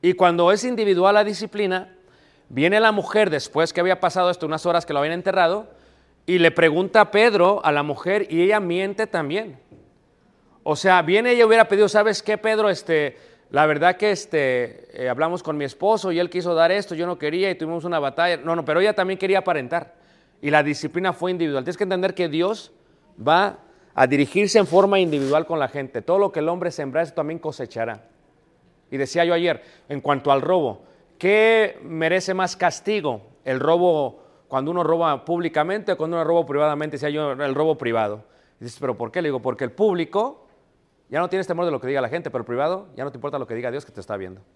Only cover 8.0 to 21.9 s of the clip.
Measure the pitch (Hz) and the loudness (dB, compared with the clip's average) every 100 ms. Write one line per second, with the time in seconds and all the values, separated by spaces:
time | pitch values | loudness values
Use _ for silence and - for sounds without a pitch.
8 | 175 202 202 160 185 214 185 175 196 202 | -2 -2 -2 0 2 2 0 -4 -4 -4
9 | 220 180 147 175 220 127 _ - _ _ | -4 -4 -4 -6 -8 -16 _ -20 _ _
10 | _ _ _ _ _ _ - 151 190 180 | _ _ _ _ _ _ -4 0 4 4
11 | 160 196 240 240 226 226 220 202 208 208 | 4 2 4 4 6 6 6 4 4 4
12 | 208 202 - 214 220 220 214 180 - 160 | 2 0 -2 -2 0 0 0 0 0 0
13 | 147 - - _ _ 139 156 147 170 180 | 0 -6 -20 _ _ 2 2 4 2 2
14 | 208 190 - 156 135 127 120 - - - | 0 -2 -2 0 0 0 -2 -8 -20 -8
15 | 127 123 160 175 - 151 139 - 190 220 | -4 -2 -2 -2 -6 -6 -6 -4 0 0
16 | 190 170 175 180 175 165 165 196 202 160 | 0 -2 -2 -4 -2 2 4 2 -2 -6
17 | 175 170 151 165 196 180 160 170 165 165 | -6 -4 -4 -2 -2 -2 -6 -6 -4 -2
18 | 143 - 175 165 147 165 151 156 202 208 | -2 0 0 0 -2 -4 0 2 2 0
19 | 185 190 190 190 185 160 123 170 156 _ | -2 -2 0 0 0 -4 -2 -6 -6 _
20 | _ _ _ _ 143 151 147 143 151 175 | _ _ _ _ 0 2 2 -2 -6 -4
21 | 185 - 180 180 165 139 127 175 196 | -4 -4 -4 -2 -2 -2 -6 -6 -4